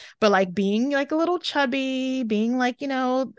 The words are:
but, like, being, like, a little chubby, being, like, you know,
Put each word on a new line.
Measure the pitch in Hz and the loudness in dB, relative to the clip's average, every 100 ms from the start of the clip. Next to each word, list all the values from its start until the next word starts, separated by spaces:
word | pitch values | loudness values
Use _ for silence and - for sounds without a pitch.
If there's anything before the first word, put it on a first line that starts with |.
| - - | -20 0
but, | 214 | 2
like, | 190 190 | 4 2
being, | 180 196 214 262 | 0 0 0 0
like, | 285 277 | 0 0
a | 311 | 0
little | 330 359 | 0 0
chubby, | - 294 277 269 269 262 262 262 | -2 0 0 0 -2 -2 -2 -2
being, | 233 214 226 254 | 0 0 0 0
like, | 247 262 | 0 -2
you | 285 | -4
know, | 262 254 254 254 | -2 0 0 -2